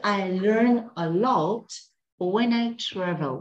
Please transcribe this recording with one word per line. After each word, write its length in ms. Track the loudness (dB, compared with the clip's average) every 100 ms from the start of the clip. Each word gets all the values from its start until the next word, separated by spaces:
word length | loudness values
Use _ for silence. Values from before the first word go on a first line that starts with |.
I 140 | -2 0 0 0 2
learn 280 | 4 4 2 0 -4
a 40 | -2 2 2
lot 400 | 2 0 -2 -8 -18 -20 _ _ -6
when 320 | -2 0 2
I 220 | 2 0 -4 -8
travel. 460 | -4 -4 -2 -4 -6